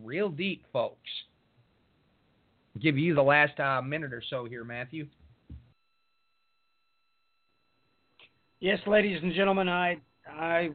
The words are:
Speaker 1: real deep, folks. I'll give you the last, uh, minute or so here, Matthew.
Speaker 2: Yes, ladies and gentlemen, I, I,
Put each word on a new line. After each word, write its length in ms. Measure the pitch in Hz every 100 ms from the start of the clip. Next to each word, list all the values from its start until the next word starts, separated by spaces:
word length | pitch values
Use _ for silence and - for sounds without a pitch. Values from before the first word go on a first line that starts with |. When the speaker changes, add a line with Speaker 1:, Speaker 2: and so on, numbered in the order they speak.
Speaker 1:
real 260 | 110 156 208
deep, 340 | 147 196 175 -
folks. 380 | 131 110 - - - - _ _ _ _ _ _ _ _ _ _ _ _ _ _ 104
I'll 60 |
give 120 | 156 139
you 200 | 170 147
the 80 |
last, 360 | 139 147 147 -
uh, 220 | 139 131
minute 320 | 127 151 143
or 80 | 117 -
so 160 | 131 120
here, 180 | 123
Matthew. 440 | 117 120 127 156 143 _ - _ - - - _ _ _ _ _ _ _ _ _ _ _ _ _ _ _ _ _ _ _ _ _ _ _ _ _ - _ _ _
Speaker 2:
Yes, 180 | 180 208 202
ladies 380 | 208 208 170
and 100 | 175
gentlemen, 340 | 165 196 190 185
I, 300 | 180 175 170 - _ 147
I, 400 | 151 165 170 170